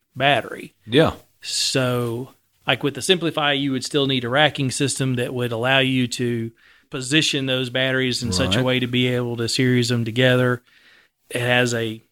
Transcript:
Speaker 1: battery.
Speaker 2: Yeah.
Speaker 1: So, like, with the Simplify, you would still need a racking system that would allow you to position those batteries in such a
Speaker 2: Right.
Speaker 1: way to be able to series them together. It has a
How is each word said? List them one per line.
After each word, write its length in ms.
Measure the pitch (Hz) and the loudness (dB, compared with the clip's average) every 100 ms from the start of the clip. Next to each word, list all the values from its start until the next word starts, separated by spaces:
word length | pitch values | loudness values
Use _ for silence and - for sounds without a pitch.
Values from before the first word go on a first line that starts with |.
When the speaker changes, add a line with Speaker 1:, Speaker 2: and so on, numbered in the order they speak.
| _ - | _ 0
Speaker 1:
battery. 580 | 139 127 - - - _ - | 2 2 0 -10 -14 _ 0
Speaker 2:
Yeah. 260 | 127 147 - - _ | 4 4 0 -12 _
Speaker 1:
So, 880 | - - - 135 127 123 120 117 131 _ _ _ - | -8 -4 -2 0 0 -2 -2 -6 -10 _ _ _ -4
like, 160 | 135 | -2
with 120 | 143 131 | -2 -2
the 60 | |
Simplify, 520 | 151 180 160 156 147 | 0 2 0 0 0
you 180 | 139 139 | 0 0
would 120 | 131 - | -2 -2
still 220 | 147 135 | -2 0
need 160 | 131 | 0
a 60 | 117 | 0
racking 420 | 131 151 143 131 | 2 2 2 -2
system 440 | - 135 - 135 123 | 0 -2 0 -2 -2
that 180 | 123 | -2
would 180 | 127 123 | -4 -4
allow 280 | 113 123 135 | -2 2 2
you 280 | 131 131 120 | 2 2 0
to 440 | - 120 120 113 - _ _ _ | -2 -2 -2 -6 -10 _ _ _
position 560 | 139 127 156 143 147 135 | -10 0 0 2 -2 -2
those 240 | 127 127 | -2 -2
batteries 540 | 127 131 131 127 117 | -2 0 0 0 -2
in 80 | 120 | -2
such 240 | 92 131 101 | -2 0 0
a 40 | |
Speaker 2:
Right. 60 | 127 | 2
Speaker 1:
way 140 | 127 | 0
to 80 | 123 | 0
be 200 | 127 123 | 0 0
able 300 | 123 120 117 | 0 -2 -4
to 100 | 113 | -2
series 400 | - 127 123 117 | 0 2 2 2
them 160 | 120 117 | 0 0
together. 560 | 117 127 127 127 120 _ _ _ _ _ _ - | 2 4 4 2 -2 _ _ _ _ _ _ -8
It 120 | 123 | -4
has 320 | 123 123 123 | 2 2 2
a 280 | 117 113 113 _ | 0 -4 -8 _